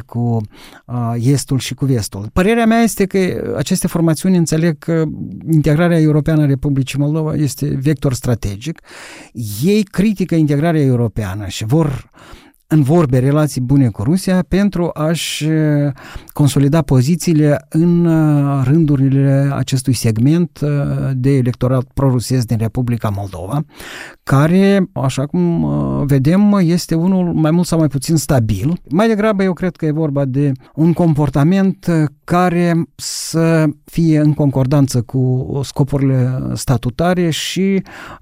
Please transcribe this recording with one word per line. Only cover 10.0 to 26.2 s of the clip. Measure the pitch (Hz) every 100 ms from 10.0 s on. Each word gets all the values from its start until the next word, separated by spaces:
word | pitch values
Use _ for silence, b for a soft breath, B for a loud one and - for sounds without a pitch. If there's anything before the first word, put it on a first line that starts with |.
| 214 202 180
integrarea | 165 151 143 170 156
europeană | 135 123 117 - 101 101 101
și | -
vor, | 110 151 156 123 - B B B B _ -
în | 156
vorbe, | 131 175 147 127
relații | 131 151 151 127
bune | 123 143 127
cu | -
Rusia | 104 185 - 185 175
pentru | 180 202 175 170
a-și, | - 156 160 - -
uh, | 151 160 151 147 143 131 B B B
consolida | - 143 147 139 165
pozițiile | 147 131 123 170 - 156 151 143 -
în, | 156 175 170
uh, | 170 160 156 147 139 139
rândurile | 127 160 151 143 135 135 139 135 139 139
acestui | 131 131 131
segment, | 123 117 110 131 165 170 -
uh, | 147 143 143 139 135
de | 131 131
electorat | 139 123 120 123 131 123
prorusesc | - 139 127 - 131 110
din | 113
Republica | 110 - 120 117 113 101
Moldova, | 98 90 92 143 156 B B B B -
care, | - 131 156 185 196 196 185
așa | - 135 - 143
cum, | 180 175 165
uh, | 151 147 139 135 143
vedem, | 139